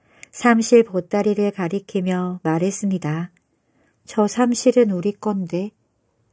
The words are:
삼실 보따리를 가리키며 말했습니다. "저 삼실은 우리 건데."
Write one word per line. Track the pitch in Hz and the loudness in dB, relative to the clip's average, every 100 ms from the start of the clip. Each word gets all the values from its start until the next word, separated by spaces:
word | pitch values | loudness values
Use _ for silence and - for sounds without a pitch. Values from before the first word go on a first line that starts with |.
| _ _ - | _ _ -20
삼실 | - 247 226 220 240 | -2 2 2 6 4
보따리를 | 226 185 175 202 208 202 202 | 4 -2 -2 -2 0 0 -2
가리키며 | 202 170 202 - 196 185 180 180 180 | -2 -4 -4 -4 -4 -2 -2 -4 -4
말했습니다. | 160 165 185 196 202 180 151 156 175 _ _ _ _ _ _ _ | -2 0 -2 -2 -4 -2 -4 -4 -6 _ _ _ _ _ _ _
"저 | - - 208 | -8 -2 0
삼실은 | - 247 233 254 247 226 | 2 0 2 2 4 2
우리 | 180 202 | 0 -4
건데." | 202 214 202 175 175 208 _ _ _ _ _ _ | -4 -6 -4 -4 -6 -6 _ _ _ _ _ _